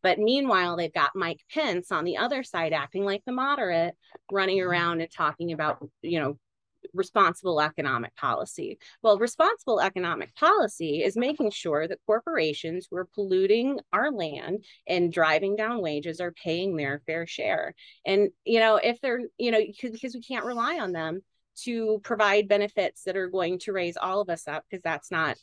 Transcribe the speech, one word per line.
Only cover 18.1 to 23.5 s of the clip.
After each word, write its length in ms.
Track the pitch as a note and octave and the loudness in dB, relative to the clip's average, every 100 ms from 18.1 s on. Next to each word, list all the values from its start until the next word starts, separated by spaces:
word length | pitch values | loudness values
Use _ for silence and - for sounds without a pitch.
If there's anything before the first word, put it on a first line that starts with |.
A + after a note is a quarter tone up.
| G3 G3+ _ - | 2 2 _ 0
you 140 | A3+ | 4
know, 160 | A3 G#3+ | 6 4
if 260 | - A#3+ | 2 -2
they're, 200 | C4 A#3+ A#3 - | -4 -4 -6 -4
you 140 | A#3+ | 2
know, 100 | A3 G#3+ G3+ | 2 0 -6
'cause, 160 | B3+ A3+ | -10 -8
'cause 140 | C4 | -10
we 80 | A#3+ | -10
can't 240 | - B3 A#3 | -8 -8 -6
rely 320 | A#3+ B3 E4+ | -4 -2 -2
on 120 | G3 | -4
them 320 | E3+ D#3+ F3 _ _ _ - | -4 -4 -6 _ _ _ -12
to 360 | - A#3 A3 G#3+ | -6 -4 -2 -2
provide 440 | - A3 G#3 G3+ G3+ | -2 0 4 4 4
benefits 560 | G#3 G#3 - F#3 - | 2 2 0 -2 -4
that 120 | - F#3 | -4 -4
are 140 | F3+ | -2
going 300 | F#3+ F3 | -2 -2